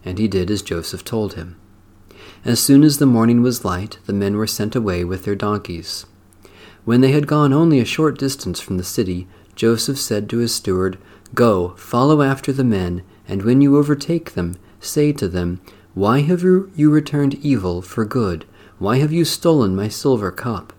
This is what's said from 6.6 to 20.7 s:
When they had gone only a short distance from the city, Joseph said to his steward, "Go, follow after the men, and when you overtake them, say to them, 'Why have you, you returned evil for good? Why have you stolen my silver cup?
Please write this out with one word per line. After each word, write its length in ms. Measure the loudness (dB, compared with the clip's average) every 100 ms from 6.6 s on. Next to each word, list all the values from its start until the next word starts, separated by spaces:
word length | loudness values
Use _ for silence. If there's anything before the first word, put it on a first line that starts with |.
| -20 -12 0
When 160 | 4
they 120 | 4
had 120 | 4 2
gone 280 | 2 4
only 260 | 4 4 4
a 60 | 2
short 340 | 0 0 0
distance 400 | -6 -4 -8 -8
from 180 | -6 -6
the 60 |
city, 440 | -4 -4 -2 -4 -10 -20 _ -2
Joseph 420 | 0 2 -2 -4
said 320 | -4 -4 -2
to 80 | -2
his 160 | -2
steward, 460 | -4 -2 0 -2 -4 -18 -20 -10
"Go, 400 | 2 4 4 -2 -8
follow 440 | -6 0 4 4
after 320 | 2 0 -4
the 100 | 0
men, 380 | 0 0 -2 -6 -10 -20 -8
and 160 | -4
when 180 | 2 4
you 160 | 6 4
overtake 560 | 4 0 -2 -4 -4
them, 220 | -6 -6 -6 -16 -18
say 320 | -6 0 0
to 160 | 0 -2
them, 320 | -2 -2 -4 -10 -20 _
'Why 280 | -2 2 2
have 200 | 2 2
you, 300 | 4 2 2 2
you 140 | 4
returned 480 | 4 2 0 0 0
evil 400 | 0 0 0 -4
for 200 | -6 -6
good? 400 | -2 0 -2 -2 -10 -20 -20 -6
Why 180 | 0 2
have 140 | 2
you 120 | 2
stolen 520 | 0 0 2 4 4 0
my 120 | -2
silver 440 | -2 0 0 0
cup? 420 | -6 -6 -6 -10